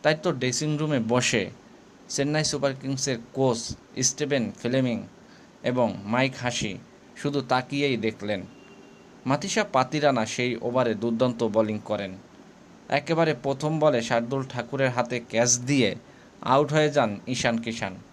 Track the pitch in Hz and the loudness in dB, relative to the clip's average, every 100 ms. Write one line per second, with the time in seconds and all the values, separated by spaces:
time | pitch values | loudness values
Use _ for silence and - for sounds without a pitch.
0 | 151 160 180 139 127 123 151 147 156 139 | 2 0 -2 0 -2 0 -2 0 0 0
1 | 110 123 123 117 90 - - - - - | 2 2 4 0 0 -8 -20 -20 -20 -20
2 | - - 143 156 151 147 139 135 135 135 | -8 -2 0 0 0 0 -2 -2 -6 -4
3 | 139 117 117 - 131 117 - - - - | -2 -4 -6 0 2 2 -4 -12 -12 -2
4 | 127 - 143 139 104 - 120 135 127 110 | -2 0 -2 0 -2 -4 0 2 2 -2
5 | 101 - - - - - 127 127 113 95 | -6 -18 -20 -20 -20 -6 -2 2 0 0
6 | 98 120 131 131 123 123 107 92 - - | -2 2 2 0 -4 -2 -6 -8 -14 -20
7 | - - 147 143 131 127 127 143 143 117 | -20 -6 -2 -2 0 0 0 -2 0 0
8 | 110 107 101 98 92 - - - - - | -2 -4 -4 -4 -6 -18 -20 -20 -20 -20
9 | - - 127 143 196 226 208 131 127 151 | -20 -10 -2 -2 0 -2 0 0 0 2
10 | 147 127 110 - 123 - 120 127 120 104 | 2 2 -2 -2 -2 -2 -2 0 0 0
11 | 117 113 127 117 113 107 107 107 - 104 | -2 0 0 0 0 2 0 -2 -4 -4
12 | 98 92 - - - - - - - 139 | -4 -10 -18 -20 -20 -20 -20 -20 -4 -4
13 | 147 165 160 139 139 135 151 156 151 123 | 0 2 2 2 -2 -2 -2 2 4 4
14 | 113 120 117 135 131 127 117 135 135 123 | 2 0 2 -4 -4 -6 -6 0 2 2
15 | 120 123 113 110 120 120 123 143 107 - | -2 -4 -2 2 2 2 2 2 2 0
16 | - - - - - 135 147 156 151 143 | -14 -20 -20 -10 2 4 4 4 4 4
17 | 113 101 - 123 127 117 113 113 98 92 | 2 -2 -6 0 0 0 -4 -6 -6 -8
18 | - | -18